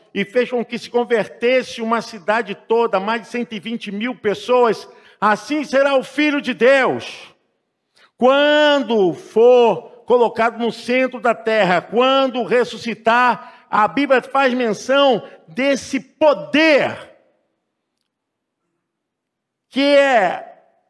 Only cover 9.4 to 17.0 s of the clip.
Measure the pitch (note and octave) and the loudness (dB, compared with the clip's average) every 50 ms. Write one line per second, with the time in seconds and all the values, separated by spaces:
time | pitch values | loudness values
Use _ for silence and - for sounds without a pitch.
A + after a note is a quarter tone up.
9.4 | A3+ B3 B3 B3 A#3+ A3+ F#3+ C#3+ - - - - - - A3+ B3 A#3 G#3+ A3+ A3+ | 4 6 6 6 4 4 2 -2 -6 -16 -20 -20 -2 0 2 2 2 0 0 0
10.4 | A3 A#3+ A3 G#3 A#3+ A3+ - - - - A#3+ B3+ C4 B3+ - A#3+ G3 A#3+ A3 A3+ | -2 -2 -2 -2 -6 -6 -6 -6 -6 -4 -2 -2 -2 -2 -4 -4 -2 -2 -2 -2
11.4 | - A3 A3 A3 G3+ F3 F#3 E3+ E3 - - A3+ B3+ C4 C4+ C4+ C4+ C4 A3 B3+ | -2 -2 0 2 2 2 2 0 -2 -2 -2 0 2 2 2 2 0 0 -2 -4
12.4 | A#3 E3 G3+ B3 A#3 - - G#3 - A3+ G#3+ - - A3+ G#3+ D3 D3+ D3 G3+ - | -4 0 0 0 0 -2 -4 -10 -8 -8 -10 -2 0 0 2 4 2 2 0 -2
13.4 | - - - - _ _ - G3 G#3+ G#3 E3 B3 C#4+ B3+ C4 B3 A#3+ - - C4+ | -6 -18 -20 -20 _ _ 0 0 0 0 0 -2 0 2 2 0 0 0 -2 0
14.4 | C#4 C4 A#3+ B3+ B3+ A3+ G3+ - - - C4 C#4 C#4+ C#4 B3 F#3 - - - - | 0 0 0 0 -2 -2 -4 -6 -4 -2 2 2 4 2 2 0 -4 -10 -20 -20
15.4 | _ - D#3+ A3+ C4 C#4 C#4 - - - - C4 - _ _ _ D#4 D4+ C#4 C#4+ | _ -14 -8 -4 -2 0 -2 -2 -4 -6 -8 -8 -8 _ _ _ 2 2 2 2
16.4 | D4 - - C#4+ D#4 D#4+ D4+ B3+ F3 A#2+ G#2+ - | -4 -2 0 2 4 4 4 4 2 0 -6 -10